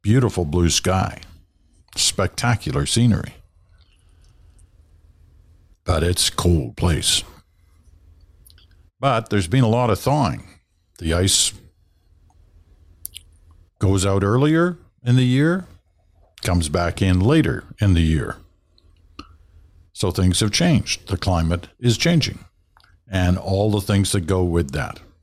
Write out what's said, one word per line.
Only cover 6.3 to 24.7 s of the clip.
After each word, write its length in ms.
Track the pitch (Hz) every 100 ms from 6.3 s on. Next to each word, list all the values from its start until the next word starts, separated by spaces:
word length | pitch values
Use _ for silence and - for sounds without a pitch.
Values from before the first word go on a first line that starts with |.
cold 440 | - 87 85 60
place. 480 | - 90 76 - - - - _ _ _ _ - _ - - _ _ - - _ _ _ _
But 300 | 139 117 -
there's 180 | 104 85
been 160 | 131
a 60 | 113
lot 220 | 117 120
of 80 | 98
thawing. 480 | - 147 107 62 - - _ _ _ -
The 160 | 80
ice 400 | 85 98 - - - - _ _ _ _ _ _ _ _ - _ - - - - - _ _ _ - _ _
goes 300 | 98 98 98
out 160 | 98
earlier 560 | 98 123 147 160 175 170 _ _
in 140 | 120 127
the 60 |
year. 440 | 127 131 156 185 175 - _ _ _ _ _ -
Comes 280 | - 87 76
back 320 | 87 87 -
in 180 | 98 90
later 440 | 101 160 120 - - -
in 140 | 104
the 80 | 85
year. 360 | 80 78 - - - _ _ _ _ _ _ - - - - - - _ _
So 180 | - 98
things 280 | 92 92 87
have 100 | 107
changed. 560 | - 175 135 - - -
The 100 | 92
climate 500 | - 85 82 87 - _
is 180 | 120 110
changing 420 | 170 170 - - - _ _ _ _ _ _
and 300 | 92 90 92
all 340 | - 98 107
the 100 | 104
things 300 | 95 101 98
that 100 | 101
go 220 | 80 92
with 280 | 90 82 71